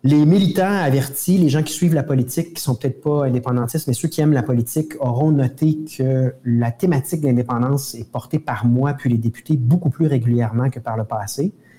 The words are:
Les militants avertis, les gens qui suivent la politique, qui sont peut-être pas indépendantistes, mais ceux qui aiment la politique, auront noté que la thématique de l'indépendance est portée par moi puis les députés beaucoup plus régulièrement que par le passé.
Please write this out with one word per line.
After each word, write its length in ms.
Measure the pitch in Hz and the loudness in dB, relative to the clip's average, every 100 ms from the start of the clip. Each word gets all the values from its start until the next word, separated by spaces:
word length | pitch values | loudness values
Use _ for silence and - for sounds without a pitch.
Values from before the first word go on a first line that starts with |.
Les 220 | 135 151 151 | 4 6 6
militants 460 | 196 190 190 185 | 6 4 2 0
avertis, 640 | 202 151 135 127 - - 190 | 2 2 0 -2 -4 0 4
les 120 | 156 | 4
gens 120 | 151 | 2
qui 120 | 156 | -2
suivent 200 | - 175 | 0 2
la 100 | 160 | 2
politique, 520 | - 131 123 - 165 - | 0 0 0 -4 -6 -6
qui 60 | |
sont 120 | - | -4
peut-être 280 | 120 135 - | -2 -4 -4
pas 240 | 151 147 135 | -2 0 0
indépendantistes, 640 | 123 127 123 117 160 147 | -2 -2 -2 -2 -4 -4
mais 60 | |
ceux 140 | 120 160 | -2 -2
qui 140 | - | 0
aiment 120 | 156 | 2
la 100 | 139 | 2
politique, 500 | 113 120 117 156 156 - | 2 -2 0 -4 -4 -4
auront 320 | 131 120 156 | -4 0 2
noté 480 | 147 127 - 156 156 156 - | 2 0 0 0 0 -6 -4
que 360 | 131 131 127 - | 0 0 0 -2
la 280 | 123 117 120 | 0 0 0
thématique 500 | 120 185 143 - 165 | 0 0 0 -2 -2
de 60 | 147 | 2
l'indépendance 680 | 123 120 120 123 139 - | 0 0 -2 0 -2 -4
est 160 | 117 113 | -12 -10
portée 300 | 120 - 151 | -12 -6 -6
par 260 | - 110 117 | -4 -2 2
moi 280 | 123 139 | 2 0
puis 160 | 139 120 | -2 -2
les 80 | 117 | 0
députés 400 | 113 - - 151 | -2 -6 -4 0
beaucoup 320 | 120 175 180 | 2 2 0
plus 180 | - 156 | 0 0
régulièrement 640 | 131 117 120 113 113 131 | 2 2 0 0 0 -2
que 100 | 127 | -4
par 180 | 120 113 | -8 -6
le 60 | |
passé. 500 | 107 110 101 - 180 - _ | -4 -6 -6 -4 -6 -6 _